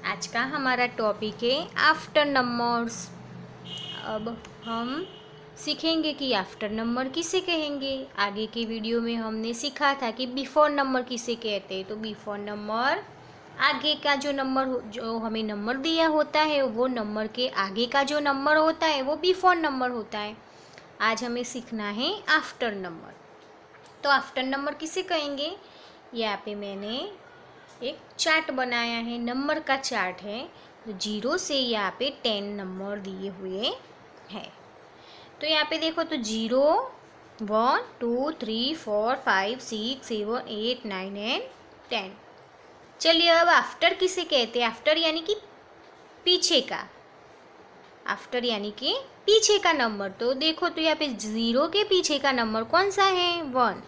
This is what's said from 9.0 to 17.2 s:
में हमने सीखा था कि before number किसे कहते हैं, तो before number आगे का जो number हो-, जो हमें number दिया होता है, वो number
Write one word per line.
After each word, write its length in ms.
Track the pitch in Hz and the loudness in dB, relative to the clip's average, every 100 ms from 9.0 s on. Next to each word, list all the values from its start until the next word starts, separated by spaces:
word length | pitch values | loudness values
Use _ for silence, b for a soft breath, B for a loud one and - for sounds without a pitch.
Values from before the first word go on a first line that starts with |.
में 140 | 233 | -2
हमने 400 | 233 220 220 226 | -4 -4 -4 -4
सीखा 400 | 233 294 277 285 | -4 -4 0 0
था 160 | 277 240 | 2 -2
कि 160 | 226 254 | -2 -4
before 540 | 254 262 311 302 285 | -4 0 4 4 4
number 280 | 269 254 247 | 0 0 -2
किसे 260 | 240 - | -6 -4
कहते 400 | 226 226 202 - | -4 -2 -4 -4
हैं, 100 | 190 | -8
तो 120 | 190 214 | -6 -8
before 500 | 220 208 - 202 208 | -8 -8 -8 -8 -6
number 500 | 208 208 220 262 359 - - B B - - | -8 -4 0 2 0 -4 -18 B B -20 0
आगे 340 | 277 294 294 | 0 2 0
का 200 | 294 294 | 0 2
जो 180 | 277 285 | 2 0
number 340 | 277 269 262 262 | 0 0 2 2
हो-, 160 | 247 | -2
जो 360 | 226 220 226 226 | -4 -8 -4 -4
हमें 240 | 226 220 | -2 -2
number 340 | 214 208 208 262 | -2 -2 -2 -2
दिया 300 | 311 330 320 | 0 4 4
होता 340 | 302 302 302 | 4 2 4
है, 220 | 311 294 | 4 4
वो 240 | 262 220 254 | 2 2 0
number 400 | 240 208 214 | 0 -2 -4